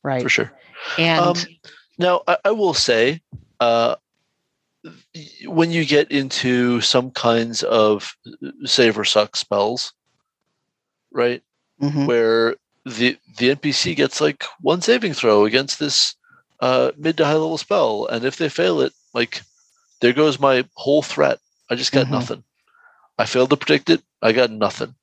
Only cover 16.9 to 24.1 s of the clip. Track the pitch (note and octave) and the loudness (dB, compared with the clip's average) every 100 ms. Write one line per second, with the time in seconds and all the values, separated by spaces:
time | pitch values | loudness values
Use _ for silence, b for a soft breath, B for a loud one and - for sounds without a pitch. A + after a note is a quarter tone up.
16.9 | - D#3 D#3+ D3 D#3 D#3+ D#3+ - G3+ B2 | -2 -4 0 0 0 -2 -6 -2 0 0
17.9 | G#2+ A#2 A#2 B2+ - D#3 - F3+ D#3+ C3+ | -2 -4 -4 -4 -4 -6 -2 -2 0 -2
18.9 | _ _ A#2+ A#2+ - - _ _ _ _ | _ _ -6 -6 -8 -16 _ _ _ _
19.9 | _ A#2+ B2 D3+ B2+ C#3 B2+ C3 - C#3 | _ 2 4 0 2 2 2 -2 -6 0
20.9 | D3+ - - - - _ _ _ B2 B2+ | 0 0 0 0 0 _ _ _ -6 0
21.9 | C#3 C3 C3+ A#2+ A#2 _ _ _ b b | 0 0 -4 -6 -10 _ _ _ b b
22.9 | b b - A2 B2+ C3 C#3+ - D3 - | b b -4 -2 0 2 2 2 0 2
23.9 | E3 _ | -2 _